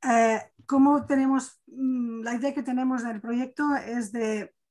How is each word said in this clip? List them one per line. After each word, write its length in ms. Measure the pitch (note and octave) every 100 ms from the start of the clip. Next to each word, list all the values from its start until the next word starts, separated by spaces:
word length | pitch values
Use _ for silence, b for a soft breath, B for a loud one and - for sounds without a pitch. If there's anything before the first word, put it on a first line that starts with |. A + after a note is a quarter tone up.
eh, 480 | C4 A#3 A3+ A3 - _ -
cómo 400 | C4+ C#4 C#4+ -
tenemos, 560 | C4+ C4+ C4+ C4 - _
mm, 560 | B3 C4 B3+ A#3 A3+
la 120 | A3+ A#3+
idea 180 | C#4
que 100 | C#4
tenemos 380 | C4 B3+ C4 B3+
del 200 | A#3 G#3+
proyecto 520 | A3+ A#3+ C4 C4 D4 C#4+
es 340 | - A#3+ G#3
de 420 | A#3 A3 G#3+ - _ _